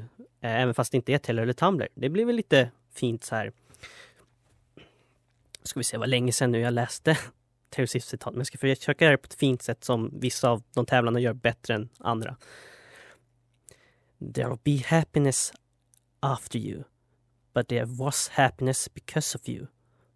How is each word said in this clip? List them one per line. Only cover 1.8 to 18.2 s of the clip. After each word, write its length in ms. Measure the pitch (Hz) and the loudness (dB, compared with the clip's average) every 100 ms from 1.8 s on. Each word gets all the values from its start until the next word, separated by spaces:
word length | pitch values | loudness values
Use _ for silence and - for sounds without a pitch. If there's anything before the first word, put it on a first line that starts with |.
| - | -2
Det 140 | - 123 | -4 -2
blir 160 | 175 | 0
väl 120 | 233 240 | 0 0
lite 340 | - 143 123 - _ | 4 4 4 -2 _
fint 300 | - 123 113 | -4 -2 -2
så 100 | - | -4
här. 180 | 113 104 - _ - - - - _ _ _ _ _ _ - - _ _ _ _ _ _ - | -4 -4 -10 _ -20 -20 -20 -20 _ _ _ _ _ _ -20 -20 _ _ _ _ _ _ -16
Ska 180 | - - | -10 -4
vi 40 | |
se, 120 | 120 113 | -4 -2
vad 120 | 113 | 0
länge 240 | 127 123 | 2 2
sedan 200 | 117 123 | 2 2
nu 80 | 117 | 2
jag 120 | 120 | 2
läste 440 | 120 117 - - 151 - - | 0 -2 0 2 2 -2 -16
<laughs> 260 | _ _ _ | _ _ _
Taylor 160 | - 123 | -4 -2
Swift-citat. 460 | 123 - 113 - | -2 -6 -10 -8
Men 80 | - | -6
jag 60 | 135 | -8
ska 120 | - | -2
försöka 460 | 135 135 - 143 | 0 0 0 4
göra 80 | 165 135 | 6 6
det 20 | |
på 40 | - | 2
ett 80 | |
fint 280 | - 143 127 | 0 0 0
sätt 220 | - 117 | -4 -6
som 360 | - 120 113 - | -2 0 -2 -4
vissa 280 | 127 - 123 | -4 0 2
av 120 | 117 - | 0 0
de 120 | - 123 | -2 2
tävlarna 340 | 127 120 120 | 4 4 2
gör 120 | 120 | 0
bättre 420 | 120 120 113 - | 0 -2 -2 -2
än 140 | 110 117 - | -4 -4 -6
andra. 380 | - 117 110 131 - - - - - - - - _ _ _ _ - - _ _ _ _ | -4 -2 -4 -12 -18 -20 -20 -20 -20 -20 -20 -20 _ _ _ _ -20 -20 _ _ _ _
"There'll 400 | - 117 123 123 | -8 -4 -4 -2
be 320 | - 143 120 160 | 0 0 2 2
happiness 560 | 156 156 139 127 - - _ _ _ _ _ _ | 2 2 2 2 -4 -8 _ _ _ _ _ _
after 380 | 139 127 - 120 | -4 -4 -6 -6
you, 240 | 107 - 139 _ _ _ _ _ _ | -6 -8 -14 _ _ _ _ _ _
but 140 | - 120 | -2 0
there 160 | 120 | -2
was 440 | 113 123 135 - | -2 -4 -2 -2